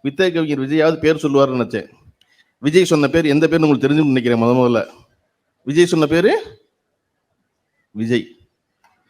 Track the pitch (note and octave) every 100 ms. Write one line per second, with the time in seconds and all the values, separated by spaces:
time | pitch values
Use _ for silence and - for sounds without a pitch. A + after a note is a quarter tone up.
0 | C#3 C#3 F#3 E3 D#3+ C#3+ C3+ D#3 D#3 D#3+
1 | D3+ D#3 D#3 C#3 C3+ B2+ A2+ G#2+ - _
2 | - _ _ _ _ _ C#3+ E3+ F3 D#3+
3 | C#3+ E3 D#3 C#3+ D#3+ D#3+ D#3 C#3 C3+ D3
4 | D3+ C3 A#2+ A#2 A#2 B2+ B2 A2+ - -
5 | _ _ _ _ _ _ - D3+ F3 E3+
6 | D3+ D#3+ G3+ G#4 - - _ _ _ _
7 | _ _ _ _ _ _ _ _ _ G#2
8 | A2+ A#2+ - - _ _ _ _ _ _